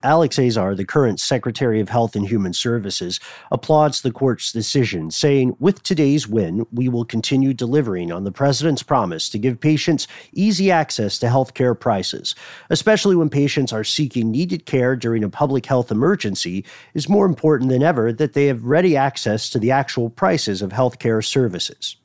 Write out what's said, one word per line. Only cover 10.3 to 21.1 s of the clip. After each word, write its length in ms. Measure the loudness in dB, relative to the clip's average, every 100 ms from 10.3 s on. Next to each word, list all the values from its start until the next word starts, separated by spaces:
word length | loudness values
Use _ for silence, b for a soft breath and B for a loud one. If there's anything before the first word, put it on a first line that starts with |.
easy 400 | -2 0 2 2
access 480 | 2 0 -2 -4 -2
to 80 | 0
health 260 | 2 0
care 220 | 0 0 0
prices, 580 | 0 -2 -2 -8 -8 -10 B B B
especially 480 | -2 2 2 4 2
when 100 | 2
patients 460 | 2 0 0 -2
are 100 | -2
seeking 480 | -4 -2 -2 -2 -2
needed 340 | -2 -2 -6 -2
care 300 | 0 0 0
during 260 | -2 -2
a 60 | -2
public 380 | -2 0 0 0
health 260 | 0 0
emergency 720 | 0 2 0 -2 -6 -6 -6 B B B
is 160 | -8 0
more 160 | 2 2
important 440 | 2 2 2 2
than 140 | 2
ever 300 | 2 2 0
that 180 | 0 -2
they 140 | 2 2
have 180 | 0
ready 320 | 2 2 4 4
access 540 | 2 0 -2 -2 -2
to 100 | -2
the 120 | 2
actual 380 | 0 0 -2 -4
prices 520 | 0 0 2 -2 -4
of 100 | -4
health 280 | 0 0 0
care 220 | -2